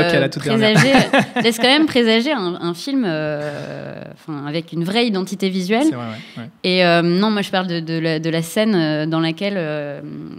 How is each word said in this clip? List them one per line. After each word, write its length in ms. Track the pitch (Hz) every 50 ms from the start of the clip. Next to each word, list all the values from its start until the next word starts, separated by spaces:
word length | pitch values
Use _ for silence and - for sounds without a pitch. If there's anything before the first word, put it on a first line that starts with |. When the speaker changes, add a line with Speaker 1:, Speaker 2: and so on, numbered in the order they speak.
Speaker 1:
ok, 140 | 156 - 170
Speaker 2:
euh, 60 | 143
Speaker 1:
la 80 | 135 135
toute 140 | - - -
dernière. 320 | - 220 226 220 214 220
Speaker 2:
présager, 320 | 180 147 269 269 262 208 - - 254 -
Speaker 1:
<laughs> 200 | - - 247 220
Speaker 2:
laisse 140 | 233 233 -
quand 100 | - 247
même 180 | 269 302 320
présager 460 | 294 - 254 240 220 220 226 233 302 302
un, 260 | 240 185 175 175 -
un 140 | - 170 175
film, 300 | 170 - 285 269 269 240
euh, 960 | 180 160 156 156 151 151 147 147 147 147 147 147 147 143 139 139 139 - - - - -
enfin, 320 | - - - 156 143 139
avec 260 | 147 147 170 160 165 156
une 100 | 165 170
vraie 240 | 175 196 233 247
identité 420 | 247 202 185 185 180 202 190 196 190
visuelle. 360 | 185 190 180 180 220 233 294 320
Speaker 1:
C'est 40 | 294
vrai, 100 | 123 120 113 110 117 - - - -
ouais, 40 | 113
ouais. 60 | - - _ -
Speaker 2:
Et, 200 | 185 180 185 180
euh, 180 | 175 170 170 170
non, 280 | 170 175 185 208 220
moi 120 | 214 208 190
je 80 | -
parle 180 | - 190 180 185
de, 100 | 170 170
de 200 | 165 156 165 165
la, 180 | 160 165 160 156
de 100 | 160 165
la 120 | 156 165 165
scène, 320 | 165 - 220 220 220 214
euh, 320 | 175 160 151 156 151 151
dans 140 | 160 160 160
laquelle, 340 | 165 165 160 165 202 202 202 190
euh, 420 | 160 151 151 151 147 147 139 143 143 151 151 147 156 156 -